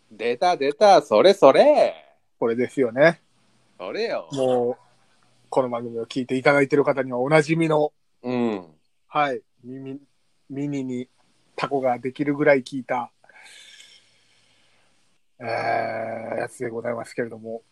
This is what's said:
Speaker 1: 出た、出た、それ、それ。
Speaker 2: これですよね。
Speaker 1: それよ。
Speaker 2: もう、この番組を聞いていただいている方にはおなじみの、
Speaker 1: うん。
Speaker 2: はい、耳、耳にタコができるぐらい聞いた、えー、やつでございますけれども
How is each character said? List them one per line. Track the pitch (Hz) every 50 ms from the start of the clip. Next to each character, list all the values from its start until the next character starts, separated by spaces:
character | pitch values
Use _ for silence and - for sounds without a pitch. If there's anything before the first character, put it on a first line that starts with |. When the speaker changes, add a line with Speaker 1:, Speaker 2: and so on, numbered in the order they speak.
| _ _
Speaker 1:
出 | 113 - 156 - 240
た、 | - 185 180 180
出 | 143 135 139 147
た、 | - 214 202 190 156
そ | - - 110 107 131
れ、 | 185 196
そ | - 156 139 131
れ。 | 170 233 294 302 240 151 104 82 78 71 69 _ _ _ _ _ _
Speaker 2:
こ | 135 117
れ | 117
で | 120 123 117
す | - 143
よ | 131 113
ね。 | 110 131 147 165 165 - _ _ _ _ _ _ _ _ _ _ _ -
Speaker 1:
そ | 90 98 127
れ | 190 226
よ。 | 220 151 110 87 80 131
Speaker 2:
も | 135 131 127 127 123 120 120 120
う、 | - _ _ _ _ _ _ _ _ _ _ _ _ _ _
こ | - 139 131
の | 123
番 | 120 120 120
組 | 120 117 117
を | 117
聞 | - - 135 123
い |
て | - 131
い | 131 127
た | 151 143
だ | 143
い | 143
て | 135 151
い |
る | 143 135
方 | 147 139 139 131
に | 131 127
は | 123
お | 127 139
な | 156 160
じ | 147 147 165
み | 165 165 156
の、 | 156 151 151 147 - _ _ _ _ _ -
Speaker 1:
う | 123 127
ん。 | 123 120 117 107 95 87 80 76 _ _ _ _ _ _
Speaker 2:
は | _ - 151 147 139 127
い、 | 110 - _ _ 120 120
耳、 | 120 131 135 135 135 135 143 139 _ _ _ _ _ _ _ _ -
耳 | 135 139 143 147 143 139 131
に | 127 127 123 127 - _ _ _ _ _ _ _ _ _
タ | - - -
コ | 143 135
が | 131 127 120 120
で | 123 131 127
き | - 139
る | 143 143
ぐ | 139 147
ら | 143 143
い | 135 127
聞 | - 143 135
い | 120
た、 | - 131 123 120 - _ _ _ _ _ - - - - - - - - - - - _ _ _ _ _ _ _ _ _ _ _ _ _ _ _ _ _ _ _ _ _ _ _ _ _ _ _ _ _ -
え | 123
ー、 | 117 117 113 117 117 113 113 113 113 113 113 113 113 113 113 113 113 113 113
や | 117 117
つ | - -
で | 127 117
ご | 113 117 113
ざ | 120
い | 120
ま | 113 113
す | - -
け | - 123
れ | 113
ど | 113 110
も | 110 113 113 113 - _